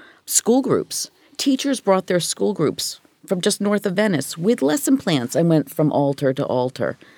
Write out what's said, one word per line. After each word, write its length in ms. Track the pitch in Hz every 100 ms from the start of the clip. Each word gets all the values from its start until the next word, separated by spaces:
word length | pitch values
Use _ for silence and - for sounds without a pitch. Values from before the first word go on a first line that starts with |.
| - - -
school 340 | - - 247
groups. 500 | 262 117 - - - _ _ -
Teachers 420 | - 262 277 254
brought 300 | - 190 185
their 100 | 180
school 340 | 160 - 196
groups 460 | 190 143 - - - _ _
from 160 | - 185
just 200 | 208 -
north 260 | 202 208 202
of 80 |
Venice 420 | 180 214 160 135 -
with 240 | 175 247
lesson 380 | 269 302 - 269
plans 380 | - 151 120 -
and 120 | 170
went 220 | 160 -
from 220 | - 151
altar 400 | 131 143 143 139
to 120 | 135
altar. 540 | 143 123 127 - 85 - -